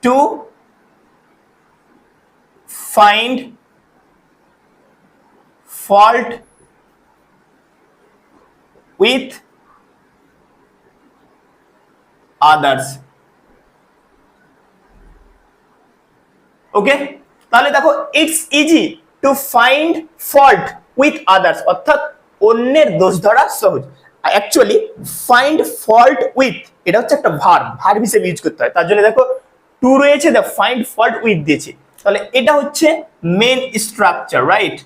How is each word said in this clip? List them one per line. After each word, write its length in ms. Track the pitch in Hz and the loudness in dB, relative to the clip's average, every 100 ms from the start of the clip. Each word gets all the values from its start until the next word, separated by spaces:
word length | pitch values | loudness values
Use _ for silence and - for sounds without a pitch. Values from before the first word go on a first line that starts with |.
| 247 | 0
to 100 | 262 294 - - _ _ _ _ _ _ _ _ _ _ _ _ _ _ _ _ _ _ _ _ _ _ - - - | 0 0 -4 -16 _ _ _ _ _ _ _ _ _ _ _ _ _ _ _ _ _ _ _ _ _ _ -20 -6 2
find 400 | 208 208 233 254 - - _ _ _ _ _ _ _ _ _ _ _ _ _ _ _ _ _ _ _ _ _ - - | 4 2 -2 -6 -10 -20 _ _ _ _ _ _ _ _ _ _ _ _ _ _ _ _ _ _ _ _ _ -20 0
fault 460 | 202 214 240 240 240 _ _ _ _ _ _ _ _ _ _ _ _ _ _ _ _ _ _ _ _ _ _ _ _ _ _ | 4 4 2 -4 -12 _ _ _ _ _ _ _ _ _ _ _ _ _ _ _ _ _ _ _ _ _ _ _ _ _ _
with 300 | 208 262 - - _ _ _ _ _ _ _ _ _ _ _ _ _ _ _ _ _ _ _ _ _ _ _ _ _ _ _ _ _ _ | 0 0 -6 -18 _ _ _ _ _ _ _ _ _ _ _ _ _ _ _ _ _ _ _ _ _ _ _ _ _ _ _ _ _ _
others। 440 | 147 151 143 131 - - _ _ _ _ _ _ _ _ _ _ _ _ _ _ _ _ _ _ _ _ _ _ _ _ _ _ _ _ _ _ _ _ _ _ _ _ _ | 2 2 0 -4 -6 -14 _ _ _ _ _ _ _ _ _ _ _ _ _ _ _ _ _ _ _ _ _ _ _ _ _ _ _ _ _ _ _ _ _ _ _ _ _
ওকে, 220 | 208 202 285 285 - _ _ _ | -4 -2 -2 -6 -14 _ _ _
তাহলে 180 | 233 277 294 | 0 2 0
দেখো, 160 | - - - - | 0 -2 -4 -2
it's 200 | - - - 285 | -2 -4 -4 -2
easy 260 | 302 320 180 - _ _ | 2 2 0 -8 _ _
to 60 | 277 277 - | -2 -2 -2
find 380 | 240 240 277 320 330 - _ - | 0 2 2 0 -4 -8 _ -2
fault 340 | 277 277 175 - - _ - | 4 4 4 -2 -14 _ 0
with 160 | 285 - - 190 | 0 0 0 2
others, 240 | 254 - - | 2 -2 -2
অর্থাৎ 300 | 185 - 285 294 - _ _ 208 | -4 0 -2 -2 -14 _ _ 2
অন্যের 400 | 233 247 294 294 165 | 2 2 2 2 2
দোষ 140 | 185 185 208 | 0 2 2
ধরা 180 | 233 311 - | 2 0 -2
সহজ। 220 | 403 233 - _ _ _ | -2 -2 -10 _ _ _
Actually, 540 | 156 196 208 311 208 220 440 - - - - | -2 -2 -2 0 2 2 -2 -14 -16 -14 0
find 320 | 247 277 311 - - | 2 2 -2 -4 -8
fault 360 | - 226 254 262 - 240 | 2 4 4 4 -4 0
with, 200 | 262 - - _ 180 | -2 -2 -16 _ -2
এটা 100 | 202 | -2
হচ্ছে 160 | - 311 | 0 -2
একটা 120 | 175 151 | -2 0
ভার্ব, 220 | 185 - - - | 2 2 0 -6
ভার্ব 180 | 185 208 220 | -2 0 0
হিসেবে 200 | 208 185 | -2 -2
ইউজ 100 | 160 156 | -6 -8
করতে 140 | - | -4
হয়। 120 | 123 175 | -4 -2
তার 80 | 170 | 0
জন্য 120 | 208 214 | 2 2
দেখো, 140 | 220 - - _ _ _ _ | 2 0 -4 _ _ _ _
to 80 | 254 269 | 2 4
রয়েছে, 240 | 285 285 311 233 | 4 2 2 0
the 60 | 196 - | -2 -4
find 220 | 202 247 - | -2 -2 -8
fault 220 | - 233 220 220 | -2 -2 -2 -2
with 140 | 180 147 | -2 -2
দিয়েছে। 240 | 139 - - _ _ | -4 -4 -20 _ _
তাহলে 180 | 202 202 - 254 | -4 -4 -2 -2
এটা 120 | 254 294 | 2 0
হচ্ছে 280 | 285 - 302 320 - _ 170 180 | -2 0 0 0 -8 _ -4 0
মেইন 180 | 240 254 254 220 - | 0 0 -4 -8 -8
স্ট্রাকচার, 560 | - 196 - - 127 139 | -2 0 0 -4 -2 0
রাইট? 240 | 202 180 - | 0 0 -8